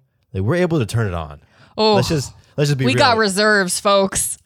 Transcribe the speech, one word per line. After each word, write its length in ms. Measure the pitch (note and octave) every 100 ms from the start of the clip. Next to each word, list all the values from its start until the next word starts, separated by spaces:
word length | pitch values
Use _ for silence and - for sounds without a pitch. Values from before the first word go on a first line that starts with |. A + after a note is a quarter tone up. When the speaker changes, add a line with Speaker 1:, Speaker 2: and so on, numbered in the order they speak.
| _ _ _
Speaker 1:
like, 100 | F#2+
we're 120 | G2 F3
able 220 | F3+ D#3+
to 80 | G#2+
turn 200 | A#2 G#2+
it 60 |
on. 260 | F2 D#2+ D2 _ _ - -
Speaker 2:
Oh, 180 | G#3+
Speaker 1:
Let's 140 | G3+ -
just, 240 | D#3+ A#2+ - _ -
let's 120 | D3
just 100 | C#3
be 60 |
Speaker 2:
we 80 | C3+
Speaker 1:
real. 60 | C4+
Speaker 2:
got 180 | C#4 A3+
reserves, 640 | G#3+ F#3+ G#3+ G#3 F3+ -
folks. 580 | G#3 G3+ G3 - - -